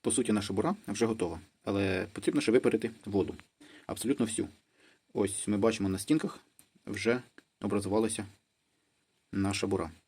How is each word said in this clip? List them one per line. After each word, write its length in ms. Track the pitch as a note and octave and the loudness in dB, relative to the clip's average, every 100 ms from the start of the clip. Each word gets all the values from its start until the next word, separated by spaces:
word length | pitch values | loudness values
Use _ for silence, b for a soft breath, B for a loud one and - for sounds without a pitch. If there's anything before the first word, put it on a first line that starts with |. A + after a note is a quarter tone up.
По 100 | B2 | 0
суті, 200 | A2 A#2+ | 0 2
наша 220 | G#2+ G2 | 2 2
бура 220 | G2+ D#3 G3+ - | 0 0 -2 -6
вже 180 | G2+ A2+ | 0 0
готова. 340 | A2 E2+ E2 - _ | 2 -2 -4 -12 _
Але 440 | - G2+ G2 F#2 F#2+ | -4 0 0 0 -2
потрібно 280 | - - D3 | -2 0 0
ще 100 | - | 4
випарити 400 | A#2+ A#2+ A2+ A2+ - - | 4 4 0 -2 -8 -2
воду. 300 | G2+ E2 - _ _ B B - | 0 0 -6 _ _ B B -12
Абсолютно 380 | F#2+ A2+ C#3 A2 | -6 -2 0 0
всю. 220 | - - - _ b b b _ | -2 -4 -8 _ b b b _
Ось 340 | - G2+ - - | -2 -2 -2 -2
ми 100 | G#2 | 2
бачимо, 320 | A2+ A2 G2 | 2 2 -2
на 100 | F#2+ | -2
стінках 400 | - D#3 - - _ _ _ _ - | 0 0 0 -8 _ _ _ _ -10
вже 360 | G2+ A2 B2 - - _ _ | -2 0 0 -2 -20 _ _
образувалася 640 | G2+ G2+ G2 G#2+ A2+ A2+ G2 - _ _ _ _ _ _ _ _ _ | -2 -2 0 0 0 -2 -10 -14 _ _ _ _ _ _ _ _ _
наша 360 | G2 G2 G2 G2 | -2 0 0 0
бура. 240 | F#2+ E2 - | 0 -2 -8